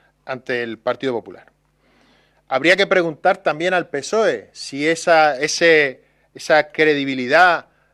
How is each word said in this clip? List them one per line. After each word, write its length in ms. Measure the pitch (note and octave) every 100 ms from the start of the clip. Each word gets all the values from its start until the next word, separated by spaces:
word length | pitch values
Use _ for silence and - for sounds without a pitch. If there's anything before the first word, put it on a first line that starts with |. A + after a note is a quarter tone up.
| _ _
ante 380 | - C3 - B2
el 160 | A#2 A2
Partido 340 | - A#2+ C3+
Popular. 380 | A#2 F#2+ F2+ _ _ _ _ _ _ _ _ _ _ _
Habría 300 | C3+ D3+ F#3
que 100 | G3
preguntar 520 | F#3+ E3+ D3+ F3+ F#3+
también 360 | - D3+ F3
al 140 | F#3 E3+
pesoe 600 | C#3+ C3+ G#3+ G#3 A#2+ F#2
si 340 | - - C3+ D3+
esa, 500 | E3 - E3 D#3 C3
ese, 640 | D3 - E3+ D#3 C#3+ B2+ _ _ _
esa 360 | - - D#3 D3+
credibilidad, 960 | - D#3 D3 C#3 C3 B2 D3+ F3+ D#3+ - _ _